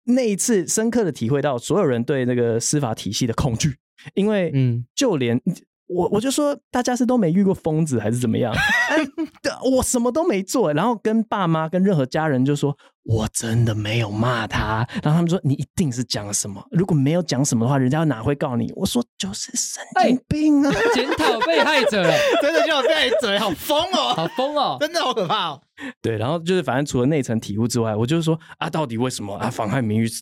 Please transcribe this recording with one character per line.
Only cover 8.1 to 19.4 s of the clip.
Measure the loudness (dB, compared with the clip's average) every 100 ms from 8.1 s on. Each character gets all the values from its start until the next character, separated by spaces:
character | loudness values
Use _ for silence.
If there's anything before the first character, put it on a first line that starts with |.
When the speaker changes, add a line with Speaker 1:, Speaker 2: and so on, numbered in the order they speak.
Speaker 1:
是 | 0
怎 | 0
么 | 0
样？ | 0
<laughs> | 0 0 0 2
哎， | 0 0 -6 -8 -6
对， | -8 -2 0 2
我 |
什 | 2 0
么 | 0
都 | 0 0
没 | -2
做， | -2 0 0
然 | 0 0
后 | 0
跟 | 0 0
爸 | 0 -2 0
妈、 | 0 0
跟 | 2
任 | 2 2
何 | 2
家 | 0 0
人 | 2
就 | 2 2
说 | 0 -4 -12 _ -2
：“我 | -2 0
真 | -4 -2 2
的 | 2
没 | 0 -2 -2
有 | -2
骂 | -2 0 -2 -2
他。” | -4 -2 -2 -2 -2
然 | 2
后 | 2
他 |
们 | 2
说 | 0 0
：“你 |
一 | -2 -4 -2
定 | -2
是 | -2
讲 | -4 -6 -4
了 |
什 | -6 -6
么， | -10 -4
如 | -2 2
果 | 2
没 | 4
有 | 2
讲 | 0 -2 0
什 | 2
么 | 2
的 |
话， | 2
人 | 2
家 | 2
哪 | 0 0
会 | -2 -2
告 | -2 -2
你？” | -4 -4
我 | -2
说 | -2 -4 -8
：“就 | -10
是 | -8